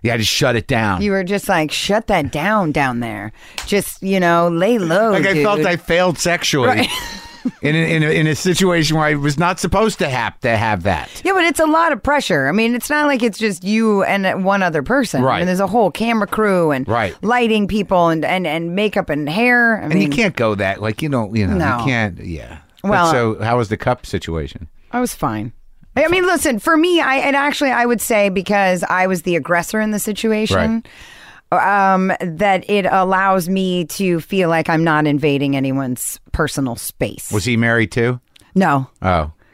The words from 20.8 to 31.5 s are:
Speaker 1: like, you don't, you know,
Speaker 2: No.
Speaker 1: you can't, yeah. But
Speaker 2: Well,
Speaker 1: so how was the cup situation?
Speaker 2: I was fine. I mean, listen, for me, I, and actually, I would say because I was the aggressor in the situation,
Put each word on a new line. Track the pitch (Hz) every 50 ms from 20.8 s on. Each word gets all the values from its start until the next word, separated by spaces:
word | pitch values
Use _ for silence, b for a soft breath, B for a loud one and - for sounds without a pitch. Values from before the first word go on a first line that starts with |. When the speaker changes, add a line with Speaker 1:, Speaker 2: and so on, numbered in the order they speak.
Speaker 1:
like, | 101 110 110 - 156
you | 156
don't, | 139 123 113 98 107
you | 113 104 92
know, | 208
Speaker 2:
No. | 185 165 139 127 120
Speaker 1:
you | 117
can't, | 139 127 117 110 101 87 -
yeah. | - 92 85 76 - 58 - 78 - _ _ _ -
But | 190 208
Speaker 2:
Well, | 185 175 165
Speaker 1:
so | 156 127 120 113 110 - 107
how | 113 120
was | 123 117 98
the | 107 -
cup | - 127 123 - -
situation? | - - 92 - - 82 80 76 71 - - 82 - - - - - -
Speaker 2:
I | 240
was | 247 240 -
fine. | - - - 110 107 104 120 - - - - - - - - - 240
I | 294 330
mean, | 349 370 359
listen, | 359 370 294 - 311 240 208
for | - 320 330
me, | 311 320 359 349 330
I, | 294 - 269
and | 269 - 277 269
actually, | 277 277 294 277 - 294 269
I | 240 233 240
would | 240 240 214 -
say | - 233 208 202 202
because | 185 196 180 - 208 202 196 185 180 175 - -
I | 170 185 185
was | 190 185 175 -
the | 180 175
aggressor | 165 135 - 175 175 175 - - 214
in | 214 214 214
the | 208
situation, | - - 208 - - 220 220 214 214 208 196 190 180 220 226 226 B B B B B B B B B B B B B _